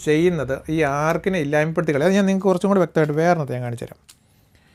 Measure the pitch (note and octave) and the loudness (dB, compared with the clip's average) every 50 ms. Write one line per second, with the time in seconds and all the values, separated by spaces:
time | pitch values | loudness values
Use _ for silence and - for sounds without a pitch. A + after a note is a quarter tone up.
0 | - D#3 D3+ D#3 E3+ F3+ F3+ D#3+ C3 B2+ C3 - - - D#3 D#3+ D#3 C#3 C#3 C#3+ | 0 0 2 4 2 2 2 0 -4 -4 -6 -6 -6 -4 -2 0 0 0 0 0
1 | D3+ D#3 E3 E3 E3+ G3+ F#3+ F3+ D3 C#3+ D3 D3+ D3+ D#3+ D#3+ E3+ E3 D#3 D3+ C3+ | 0 0 0 0 -2 -2 -2 -2 -2 0 0 0 0 0 -2 -2 -2 0 0 2
2 | D3 F#3 F#3+ G3+ G3+ F#3+ G3 F#3+ F#3 G3 F#3 F3+ - G3 G3+ G3 F3 - - D#3+ | 2 2 2 2 2 2 0 0 2 0 0 2 2 2 2 2 2 0 0 0
3 | D#3 D3 D3 D3+ D#3+ F3 F3 E3 D3 C3 B2+ B2 B2 A#2+ A#2 A#2 - - - _ | 0 0 0 0 2 2 2 0 -2 -4 -6 -6 -6 -6 -8 -8 -10 -12 -16 _
4 | _ - - _ _ _ _ _ _ _ _ _ _ _ _ | _ -20 -20 _ _ _ _ _ _ _ _ _ _ _ _